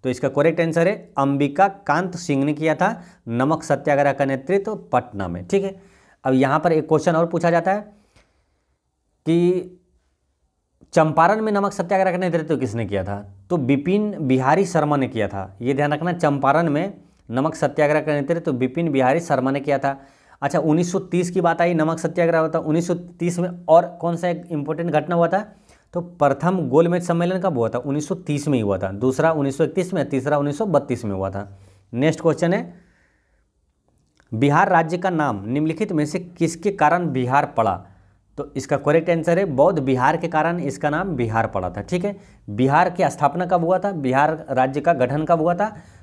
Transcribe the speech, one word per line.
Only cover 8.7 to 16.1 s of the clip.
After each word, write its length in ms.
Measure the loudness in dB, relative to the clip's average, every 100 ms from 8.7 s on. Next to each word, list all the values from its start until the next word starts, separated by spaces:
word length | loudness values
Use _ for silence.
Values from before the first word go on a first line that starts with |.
| _ _ _ _ _ 0
कि 500 | 2 4 2 -4 -18 _ _ _ _ _ _ _ _ _ _ _
चंपारण 480 | 2 2 4 4 4
में 100 | 0
नमक 220 | 0 -2
सत्याग्रह 380 | -4 -2 2 2
का 60 | 0
नेतृत्व 400 | -2 -2 -2 -2
किसने 280 | -2 -4 -4
किया 180 | -4
था, 320 | -4 -8 -10 -20 -4
तो 80 | -2
बिपिन 720 | 2 0 2 0 -2 -4 0
बिहारी 380 | 2 4 2 2
शर्मा 320 | 0 0 0
ने 100 | -2
किया 200 | -2 -4
था। 300 | -4 -10 -6
ये 120 | -4
ध्यान 200 | 0 0
रखना, 200 | -2 -4